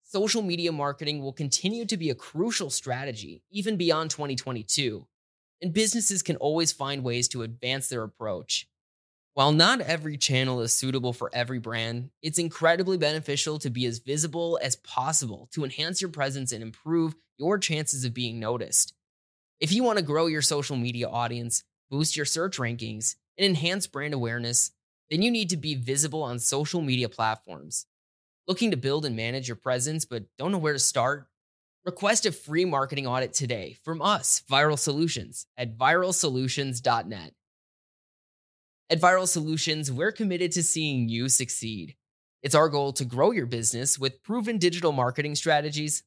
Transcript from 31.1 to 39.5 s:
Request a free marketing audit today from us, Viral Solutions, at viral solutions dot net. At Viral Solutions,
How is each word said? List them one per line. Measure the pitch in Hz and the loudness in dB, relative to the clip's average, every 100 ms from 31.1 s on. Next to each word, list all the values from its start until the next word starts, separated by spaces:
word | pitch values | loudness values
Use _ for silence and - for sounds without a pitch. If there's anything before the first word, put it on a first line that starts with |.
| 143 - _ _ _ _ _ | 0 -6 _ _ _ _ _
Request | 180 180 202 226 | -10 0 2 4
a | 214 | 2
free | - 147 160 | -2 -2 0
marketing | 180 139 135 143 131 | 2 2 0 -2 0
audit | 127 120 | 0 0
today | - 127 113 80 - | -2 -2 -4 -6 -12
from | 156 165 | -8 -2
us, | 185 208 - - - | 2 2 2 0 4
Viral | 139 151 147 | 4 6 4
Solutions, | 160 143 165 123 92 - - | 0 0 0 -2 -8 -12 -14
at | - 123 110 | -8 -8 2
viral | 135 170 185 | 4 4 2
solutions | 180 156 127 127 143 135 120 | 0 0 0 0 -2 -4 -2
dot | 127 117 90 | 2 2 0
net. | 101 80 _ _ _ _ _ _ _ _ _ _ _ _ _ _ _ - | -10 -12 _ _ _ _ _ _ _ _ _ _ _ _ _ _ _ -2
At | 160 | 4
Viral | 180 185 180 | 6 6 2
Solutions, | 170 156 | 0 0